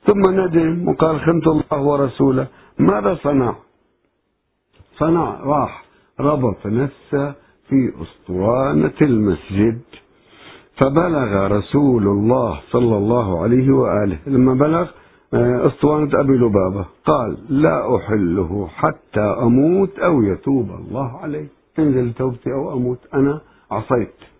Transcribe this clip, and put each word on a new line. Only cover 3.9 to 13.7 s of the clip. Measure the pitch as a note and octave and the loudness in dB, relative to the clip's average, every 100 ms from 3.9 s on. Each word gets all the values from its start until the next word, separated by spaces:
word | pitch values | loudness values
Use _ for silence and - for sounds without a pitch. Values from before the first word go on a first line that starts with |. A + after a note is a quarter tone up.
| _ _ _ _ _ _ _ _ _ _ - | _ _ _ _ _ _ _ _ _ _ -4
صنع، | D#3 E3+ C3+ - | 0 0 -2 -6
راح | C3+ D3 A#2 - - _ _ - | -2 -2 -2 -8 -20 _ _ -4
ربط | C#3 D3 B2 F#2 G2+ | -2 0 -2 -2 -4
نفسه | A2+ C#3 - _ C#3+ C#3+ C#3 _ _ _ | -2 -2 -6 _ -4 -4 -10 _ _ _
في | C3+ A#2+ - | 0 0 -4
أسطوانة | D#2+ - - F2+ G2+ B2 C3+ D3+ D3+ - | -16 -16 -8 -2 0 0 0 0 0 2
المسجد، | D3+ A2+ G#2 D#2+ - G2 A2 A#2 - - _ _ _ - - - _ - | 2 2 0 -2 -4 0 0 0 -14 -20 _ _ _ -20 -20 -20 _ -2
فبلغ | C3+ C#3+ F3+ D#3 A#2+ G2 G2 G#2 | 2 2 0 -2 0 0 0 0
رسول | - C#3 C#3+ A#2+ G2+ | 0 0 2 2 2
الله | G2+ G#2+ B2+ A#2 D2+ - | 2 2 2 0 -4 -4
صلى | A#2+ A#2+ G#2+ | 0 2 2
الله | G2+ A#2+ G2+ E2+ | 2 0 0 -2
عليه | G2+ B2 C3 | 2 2 4